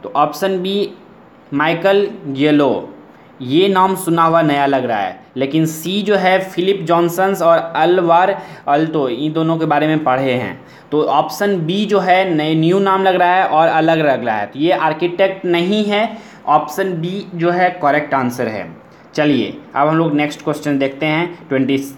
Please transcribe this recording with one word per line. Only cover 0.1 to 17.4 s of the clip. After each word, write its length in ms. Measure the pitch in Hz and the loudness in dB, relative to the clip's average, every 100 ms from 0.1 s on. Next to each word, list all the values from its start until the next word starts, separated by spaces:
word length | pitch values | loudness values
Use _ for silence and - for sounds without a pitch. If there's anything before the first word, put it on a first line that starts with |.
| 143 | -2
ऑप्शन 460 | 151 - 190 190 | -2 -2 -2 -2
B 240 | 185 202 - - - - - - - | -2 -2 -4 -8 -20 -20 -20 -20 -8
माइकल 560 | 143 156 165 190 196 202 226 147 | -2 0 0 2 2 0 -6 -10
येलो, 680 | 135 151 147 135 98 80 - - - - - | 0 2 4 2 0 -6 -16 -20 -20 -20 -14
ये 280 | 127 156 196 | -2 2 4
नाम 280 | 185 190 185 | 4 2 0
सुना 260 | - 170 | 0 2
हुआ 200 | 165 165 | 4 4
नया 240 | 160 143 139 | 2 2 2
लग 180 | 135 | 2
रहा 140 | 120 107 | 0 -2
है, 260 | 92 90 - 127 | -4 -8 -12 -6
लेकिन 300 | 139 156 160 | -2 0 -2
सी 360 | - 170 202 | -2 -6 -4
जो 140 | 196 196 | 0 0
है 220 | 185 190 - | 2 0 0
फिलिप 320 | - 185 196 | -2 0 0
जॉनसन्स 600 | 160 170 170 175 190 190 | 0 0 2 0 0 2
और 160 | 165 165 | 4 2
अल्वार 840 | - 147 160 185 170 170 190 190 - - - | 2 0 2 2 4 4 2 -2 -10 -10 -2
अल्तो, 400 | 147 160 156 131 | 0 0 0 -2
इन 240 | 117 156 | -2 -4
दोनों 260 | 156 160 165 | -2 0 0
के 80 | 156 | 0
बारे 200 | 143 156 | 0 2
में 180 | 160 | 0
पढ़े 280 | 151 131 135 | 0 0 0
हैं, 320 | 123 101 87 - - - | -2 -4 -10 -18 -20 -4
तो 100 | 147 | -2
ऑप्शन 640 | - 143 143 - 202 190 156 | 0 0 -2 -2 -2 0 -2
B 200 | 196 190 | -2 0
जो 120 | 202 | 0
है 360 | 185 180 190 | 4 2 2
नए, 200 | 151 156 | 0 0
न्यू 240 | 160 165 196 | 2 2 2
नाम 240 | 196 190 | 2 2
लग 120 | 190 | 2
रहा 200 | 180 175 | 2 2
है 140 | 185 165 | 2 2
और 200 | 156 165 | 2 2
अलग 300 | 160 160 160 | 2 2 2
लग 260 | 147 127 | 2 0
रहा 120 | 120 107 | -2 -2
है, 100 | 104 | -4
तो 120 | 135 | -2
ये 140 | 165 | 0
आर्किटेक्ट 720 | 170 156 156 175 175 190 190 | 2 0 0 -2 0 0 0
नहीं 400 | 180 175 180 214 | -2 0 0 0
है, 340 | 208 208 226 226 - - - | 0 -2 -2 -6 -18 -10 0
ऑप्शन 560 | 147 - - 190 170 | 0 0 -4 -4 -4
B 40 | 170 202 185 | -6 -6 -10
जो 160 | 175 | -2